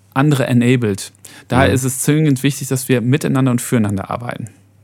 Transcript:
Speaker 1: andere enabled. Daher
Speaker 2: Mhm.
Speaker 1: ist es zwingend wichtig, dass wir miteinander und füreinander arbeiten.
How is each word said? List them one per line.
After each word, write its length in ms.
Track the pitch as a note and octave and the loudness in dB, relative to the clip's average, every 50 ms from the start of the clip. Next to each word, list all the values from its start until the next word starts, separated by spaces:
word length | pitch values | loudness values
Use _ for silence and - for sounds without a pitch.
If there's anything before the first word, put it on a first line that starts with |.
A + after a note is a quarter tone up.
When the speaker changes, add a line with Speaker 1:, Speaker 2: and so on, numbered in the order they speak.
| _ _ _ | _ _ _
Speaker 1:
andere 320 | - D3 D3+ C#3+ B2+ - | 2 2 4 2 2 0
enabled. 640 | - A#2+ A#2 A#2 A#2+ C3 B2+ A#2+ G#2 G2 - - - - _ - - - - - | 0 2 2 4 4 2 2 0 -2 -2 -4 -8 -14 -18 _ -20 -20 -20 -20 -8
Daher 220 | - A#2+ B2+ C#3 - | -2 2 2 4 4
Speaker 2:
Mhm. 40 | - | 2
Speaker 1:
ist 80 | B2+ C3 | 0 -2
es 160 | B2+ - - | -4 -4 -2
zwingend 420 | - D3+ D3 D#3 D#3 D3+ C3+ B2+ - | 0 0 2 2 2 2 2 2 0
wichtig, 240 | C#3 C3+ - C#3 | -2 -2 -4 -6
dass 200 | - C3+ B2+ - | -6 -4 -4 0
wir 140 | - C3 A#2+ | 0 0 0
miteinander 500 | A2 B2 C3+ C#3 - C#3+ C#3 C3 C3+ B2+ | 2 0 0 0 0 0 0 0 2 0
und 100 | A#2+ A#2+ | 0 -2
füreinander 500 | - - C3 A#2 G#2 G2+ G2+ G2 - - | -2 -2 0 0 0 0 -2 -4 -6 -8
arbeiten. 380 | - A#2 A#2 - - - A#2 - - - _ _ _ _ | -10 -8 -8 -10 -10 -10 -12 -14 -16 -20 _ _ _ _